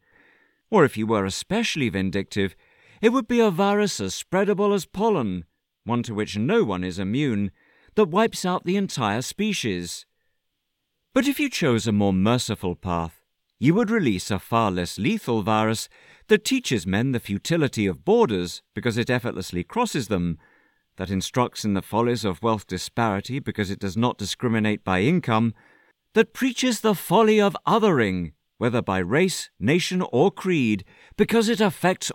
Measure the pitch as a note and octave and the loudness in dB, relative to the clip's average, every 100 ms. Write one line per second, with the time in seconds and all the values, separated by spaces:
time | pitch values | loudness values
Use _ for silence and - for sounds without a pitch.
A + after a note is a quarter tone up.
0 | _ _ _ _ _ _ - - C#3 A2+ | _ _ _ _ _ _ 0 4 4 4
1 | A2 G#2+ F#2+ - - G#3+ A3 E3 A#2+ G2 | 0 0 0 -4 -4 -2 -2 -2 -2 0
2 | F#2+ G2 - G#2 G2 - _ _ _ - | -2 -2 -4 -2 -4 -4 _ _ _ 0
3 | A3+ B3+ A#3 A#3+ A3 E3+ G3 G3+ G#3 - | 2 2 0 2 2 2 2 2 0 -2
4 | F#2+ - - F#3 G3+ F#3+ G#3 G3+ - - | -6 -8 -4 0 0 0 0 -2 -4 -2
5 | A3+ F#3 A2 F2+ E2 _ _ _ - A#2+ | 0 0 -2 -4 -8 _ _ _ -4 -2
6 | A#2+ G#2 G#2 G2+ B2 A3+ C#3+ F2+ F2+ F2 | -2 -4 -4 -2 0 2 2 -2 -4 -4
7 | F#2+ B2 D3 G#2 G2+ - _ _ _ - | -4 -2 0 -2 -4 -6 _ _ _ 0
8 | G3+ F3+ A3+ - F#3 F3+ E3+ G3 G3 - | 0 2 0 -2 -4 -2 -2 -2 -2 -2
9 | G#2+ G#2+ - - G#3+ F#3+ A#2 F2+ F2 - | -2 -2 -4 -4 -4 -2 -2 -4 -6 -12
10 | - _ _ _ _ _ _ _ _ _ | -16 _ _ _ _ _ _ _ _ _
11 | _ B3+ B3+ C4+ C#4+ - D#3 A2+ A#2 G#2 | _ 0 0 0 -2 0 2 2 2 2
12 | G2+ F#2+ G2+ B2 - G#2 F#2 F2 F#2+ E2+ | 2 2 2 2 0 -6 -6 -6 -4 -4
13 | E2 - _ _ _ - B2+ F#3 G#3+ A3+ | -4 -10 _ _ _ 0 2 4 2 0
14 | C#3+ F#2 - G2 - A#2 G#2+ F2+ F2 - | 0 -2 -2 -6 0 2 2 0 -4 -4
15 | G#2 G#3+ - A2+ G2 G#2+ A2 A2 - _ | -2 -2 -2 -2 2 2 2 0 -6 _
16 | - - - G#3+ - C4 - A2+ F2 G2 | -20 -12 2 2 2 -2 0 -2 0 0
17 | C3+ A#2+ - G2 - E3+ C#3+ - G2 D#2 | 0 -2 -2 -4 -2 0 0 0 -2 -2
18 | F3+ A#3 E3+ F#2+ F2 - - - A2+ A2 | 2 2 4 0 -4 -8 -14 -6 -4 -2
19 | A2+ B2 A#2 - - F2 - A#3 A#3+ D#3 | -2 -2 -4 -8 -6 -6 -4 -2 -2 -2
20 | G2+ F#2+ F2 D#2+ _ _ _ _ _ - | -2 -2 -2 -4 _ _ _ _ _ -10
21 | F#2 F#2+ - B2+ A#2+ - G#2+ G2 - G#2+ | -4 -4 -2 -2 -2 -4 -4 -4 -2 -2
22 | A#2+ A#2+ G#2 E2+ A2+ G#2+ - F2+ - - | 0 -2 -4 -2 -2 -2 -4 -8 -6 -2
23 | A#2 G2 - C3+ - G#2 F#2+ G2 G2 F#2 | -2 -2 -4 -8 -6 -6 -6 -6 -4 0
24 | A#2+ - G2+ - B2 A2+ G#2+ G#2 - F#2 | -2 -2 -6 -4 -2 0 0 -2 -2 0
25 | A2+ F3+ - A2 A#2 - _ _ _ _ | 2 2 2 0 0 -2 _ _ _ _
26 | _ A3 A3+ - C4 A#3 B3+ G#3+ A3 F#3+ | _ 0 0 0 -4 0 -2 0 0 0
27 | - F#3 A3 G#3+ G3+ - - G#3+ G#3 D3 | 2 4 6 6 4 0 0 2 4 4
28 | G#2 F#2 E2 - _ - A#2 A#2 G#2 F#2+ | 2 0 -4 -10 _ -4 -2 0 0 -2
29 | F2 C#3 F#3 - - - G2+ E3+ - F#3 | 0 2 2 -2 -10 -4 0 2 0 -2
30 | - A#2+ F#3 - F#3+ E3+ A#2 G#2+ - - | 0 2 2 0 -2 0 2 0 -4 -20
31 | - - G#3 A3+ A3 G#3 G#3 - F3+ F3 | -6 -2 2 2 2 2 0 2 0 0
32 | - | -4